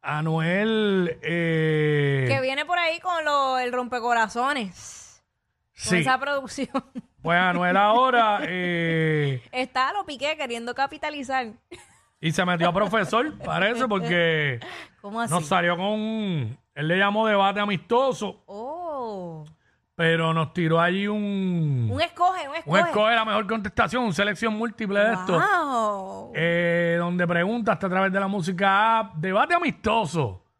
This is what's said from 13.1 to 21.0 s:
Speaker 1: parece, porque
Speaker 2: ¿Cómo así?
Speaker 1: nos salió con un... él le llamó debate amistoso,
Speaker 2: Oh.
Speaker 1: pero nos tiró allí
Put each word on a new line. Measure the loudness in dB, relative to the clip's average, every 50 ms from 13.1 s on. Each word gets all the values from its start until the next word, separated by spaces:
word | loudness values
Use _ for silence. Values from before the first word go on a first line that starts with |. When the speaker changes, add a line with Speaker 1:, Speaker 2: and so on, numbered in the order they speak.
| 0 0 0 0 -4 -8
Speaker 1:
parece, | -8 -4 -2 0 0 0 0 0 -2 0
porque | 0 -2 0 0 2 2 2 2 2 2 0 -2 -2 -4 -8 -12 -14 -16 -18 -20 _ _
Speaker 2:
¿Cómo | -16 -10 -6 -6 -4
así? | -2 -2
Speaker 1:
nos | -2 0
salió | 2 0 2 2 2 0
con | 0 -2
un... | -2 -2 -2 -2 -4 -4 -4 -2 -2 -2 -2 -2 -4 -6 -12 _ _ _
él | -6 -2 0
le | 2 2
llamó | 2 2 2 2 2
debate | 2 4 4 2 2 2 0
amistoso, | -2 -2 -2 -4 -2 0 2 2 2 2 0 -2 -6 -8 -10 -12 _
Speaker 2:
Oh. | -18 -14 -12 -10 -10 -10 -10 -8 -8 -8 -8 -8 -8 -8 -10 -10 -12 -12 -14 -16 -18 -20 _ _ _ _ _ _ _ _
Speaker 1:
pero | -2 2 2 2 2 2 0 0
nos | 0 -2 -2 -2
tiró | 0 2 2 4 4 4
allí | 4 2 0